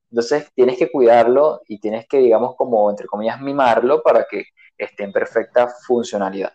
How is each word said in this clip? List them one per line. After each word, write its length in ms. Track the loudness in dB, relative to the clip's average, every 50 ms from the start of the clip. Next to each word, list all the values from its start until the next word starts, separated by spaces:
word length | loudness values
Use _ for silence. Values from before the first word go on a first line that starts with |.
| _ _
Entonces 380 | -4 -4 -2 0 -2 -4 -4 -4 _
tienes 240 | 2 2 2 2 0
que 120 | -4 -2 0
cuidarlo 680 | 2 4 6 6 6 6 4 4 2 2 0 0 -4 -10
y 140 | -16 -14 -10
tienes 260 | -8 -8 -8 -8 -8 -2
que, 100 | 0 2
digamos, 360 | 4 4 4 2 0 -2 -4
como, 320 | -4 -6 -2 0 0 0 0
entre 160 | -2 -4 -8
comillas, 340 | -10 -8 -6 -6 -6 -8 -8
mimarlo 640 | -8 -6 -2 0 0 2 2 2 2 0 0 0 2
para 220 | 2 2 2 0 -2
que 140 | -8 -10 -12 _ _ _ _ _ _ -12
esté 260 | -12 -12 _ -12 -10
en 80 | -6 -4
perfecta 560 | -4 -4 -4 -4 -4 -4 -2 0 0 0 0 -2 -10 -6
funcionalidad. 680 | -4 -2 -2 -2 -4 -4 -4 -4 -4 -4 -6 -8 -8